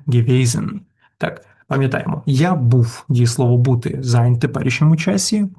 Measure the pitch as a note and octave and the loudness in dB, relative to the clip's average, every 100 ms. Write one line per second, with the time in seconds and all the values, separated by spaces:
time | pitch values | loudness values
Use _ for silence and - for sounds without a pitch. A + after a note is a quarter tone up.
0 | - A#2+ A2+ B2+ A#2+ - - - - _ | 0 0 2 2 2 -2 -6 -10 -16 _
1 | _ _ - - _ _ _ C3+ C3 C3+ | _ _ -10 -10 _ _ _ -2 0 -2
2 | - D3 - C3 F3 E3+ A#2+ B2+ A2+ - | -6 -6 -2 0 0 2 2 2 2 -4
3 | - B2 A#2 - B2 B2 B2+ B2 - C3+ | -4 0 0 0 2 2 2 0 -2 -6
4 | C3 A#2+ A#2+ A#2+ D3+ A#2 B2+ - D3+ D#3+ | 0 2 2 0 -2 -2 -4 2 2 2
5 | F#3+ G3 - G#3+ G3 | 0 -2 -2 -2 -4